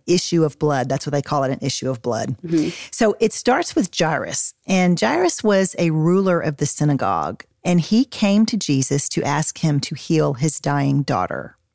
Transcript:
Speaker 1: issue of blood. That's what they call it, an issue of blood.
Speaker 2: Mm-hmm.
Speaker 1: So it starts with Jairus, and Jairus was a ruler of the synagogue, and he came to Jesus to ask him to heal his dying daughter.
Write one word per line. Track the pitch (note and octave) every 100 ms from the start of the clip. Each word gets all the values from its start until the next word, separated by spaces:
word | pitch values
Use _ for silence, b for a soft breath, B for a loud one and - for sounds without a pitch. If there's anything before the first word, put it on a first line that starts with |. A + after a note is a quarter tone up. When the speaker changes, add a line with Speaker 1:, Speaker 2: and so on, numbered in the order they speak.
| -
Speaker 1:
issue | F3+ - E3+
of | D#3 -
blood. | D3+ C3+ B2+
That's | C3+
what | -
they | C#3+
call | - D3+
it, | C3
an | C3+
issue | C#3 - C3
of | B2
blood. | A#2+ A2 A2+ C3
Speaker 2:
Mm-hmm. | E3+ E3 D#3 B B
Speaker 1:
So | - A3 -
it | A3
starts | - - C#4 F4
with | - G3+ -
Jairus, | D#3+ D3 E2 - - - -
and | F#3+ F3+ F3
Jairus | A3 D#4 F#4 -
was | G#3+ G3 F#3+ -
a | E3+
ruler | D#3 D#3+ F#3 F#3+ E3+
of | D#3 D3
the | D3
synagogue, | - D3 C#3 G2 F2 D2+ - - _
and | F3 F3
he | D#3 A3
came | C4+ - G#3 G3+ A3
to | G#3+
Jesus | - C3+ C3 C#3 -
to | -
ask | C3+ D3 D#3 -
him | D#3+ C#3+
to | -
heal | - - D#3+ D3
his | B2+ D#3 -
dying | D3 C#3+ C#3 C#3
daughter. | C#3 A#2 F2+ C2 - - _